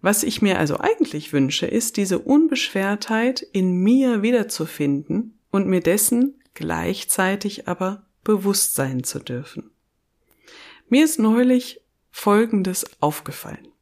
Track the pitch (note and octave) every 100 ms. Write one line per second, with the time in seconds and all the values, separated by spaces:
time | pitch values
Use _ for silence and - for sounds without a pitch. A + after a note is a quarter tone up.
0 | F#3 G#3 - - G#3 F#3 D3+ - - A4+
1 | E4+ D3+ - C#3+ C3+ - - A3+ A#3 -
2 | F#3+ F3+ - C#4+ D#4+ C4 - G3 G3 G#3
3 | - A3 A#3+ B3+ - G3 F#3 F3+ F#3+ B3+
4 | C4 A3+ G#3+ B3 G3+ - D#3+ - C#3+ C#3+
5 | D3 F#3 A3+ _ _ G3 F#3+ F#3 F3+ G3
6 | - A#3+ C4+ - _ - D#3 E3 E3+ G3
7 | - - F#3 G3 G3+ - - F3+ F#3 G3+
8 | _ _ - G#3 G3 G3 - - C3+ B2+
9 | B2+ C#3+ - B2 - - - _ _ _
10 | _ _ _ _ _ - - - _ B3
11 | D#4 - A3 A3+ B3 B3+ B3 - _ _
12 | _ - - G#3 A3+ G#3+ F#3 F#3 - _
13 | D3 D3+ - - - - - _